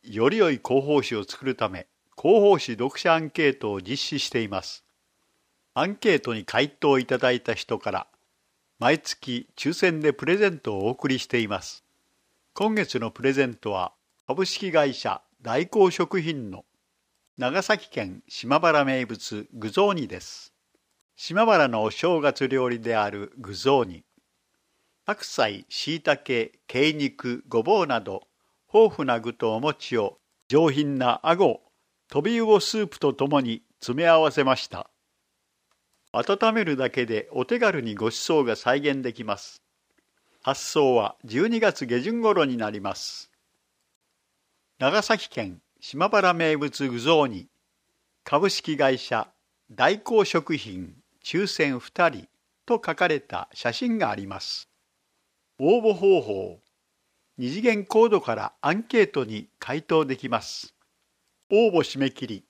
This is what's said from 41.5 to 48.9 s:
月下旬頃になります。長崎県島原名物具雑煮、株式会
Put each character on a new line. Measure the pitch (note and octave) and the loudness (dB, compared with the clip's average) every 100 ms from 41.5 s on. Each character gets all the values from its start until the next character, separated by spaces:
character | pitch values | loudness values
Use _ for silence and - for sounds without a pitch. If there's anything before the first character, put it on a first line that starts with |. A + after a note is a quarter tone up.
| A#3 | 2
月 | G#3+ - B2+ | 0 0 -2
下 | B2 | -2
旬 | D3+ A#3 | -2 -2
頃 | A3 F#3 D3 | 2 2 2
に | B2 | 0
な | G#2+ | -4
り | G#2+ | -6
ま | G2 | -8
す。 | F#2+ - - - _ _ _ _ _ _ _ _ _ _ _ _ _ _ _ | -8 -12 -14 -20 _ _ _ _ _ _ _ _ _ _ _ _ _ _ _
長 | B2+ G3 | 2 2
崎 | G#3 A3 - | 2 -2 -2
県 | - G#2 F2 _ _ | -10 -10 -12 _ _
島 | - C#3 E3+ | -14 -2 2
原 | G#3 F#3+ E3+ | 4 4 2
名 | D#3+ D3+ | 0 0
物 | D3 - C#3 | -2 -4 -4
具 | A#2+ | -2
雑 | B2+ E3 C#3 | 2 4 4
煮、 | G2 F2 _ _ _ _ _ _ _ | -2 -14 _ _ _ _ _ _ _
株 | - C#3+ G3 | -2 0 0
式 | - - D3 | -2 -6 0
会 | C#3 | 2